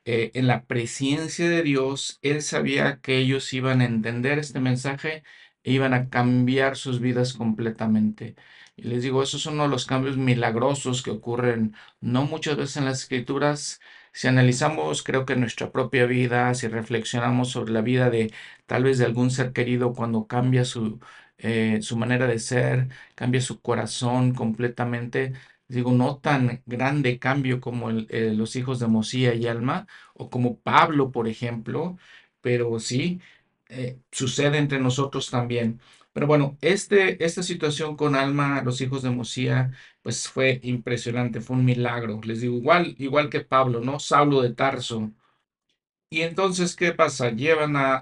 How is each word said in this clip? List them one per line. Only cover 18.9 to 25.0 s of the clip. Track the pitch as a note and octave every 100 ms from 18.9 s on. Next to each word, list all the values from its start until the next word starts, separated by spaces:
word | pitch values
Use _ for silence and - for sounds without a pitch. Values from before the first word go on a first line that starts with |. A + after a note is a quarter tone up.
| C3
de |
algún | A#2 A#2+ B2+
ser | B2+ B2
querido | - B2 B2 B2
cuando | A#2+ A#2 A2+ G#2+
cambia | B2 B2+ B2+
su, | B2 B2 A2 A2 - - - _
eh, | G#2+ A2+ A2 G#2+
su | - A2+
manera | A#2 B2 B2+
de | A2+
ser, | - B2+ C3 B2+ B2+ - -
cambia | - B2 B2+
su | B2 A2+
corazón | - A#2 A2+ - B2 B2 B2+
completamente, | B2+ A2+ G#2+ A#2+ A#2+ A#2+ A#2+